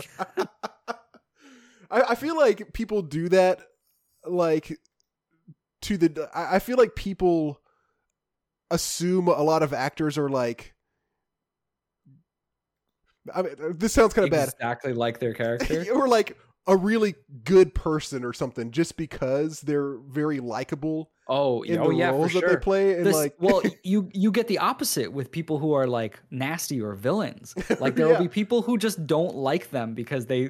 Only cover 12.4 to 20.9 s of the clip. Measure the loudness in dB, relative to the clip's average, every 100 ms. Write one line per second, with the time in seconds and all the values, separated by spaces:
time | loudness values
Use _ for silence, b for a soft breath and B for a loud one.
12.4 | _ _ _ _ _ _ _ _ -10 -6
13.4 | -6 -6 -8 -2 0 4 4 4 2 2
14.4 | 0 -4 -6 -4 -4 -2 -2 -2 -6 -2
15.4 | -4 -2 -2 -4 0 0 4 2 0 -6
16.4 | b b 2 2 4 2 0 -2 _ -12
17.4 | 4 6 6 2 -2 -2 -4 -8 -6 -6
18.4 | -6 -6 -6 -2 -2 -4 -10 -4 -2 0
19.4 | -2 -6 -2 -2 -2 -8 -8 -4 -2 -2
20.4 | -4 -6 -6 -6 -4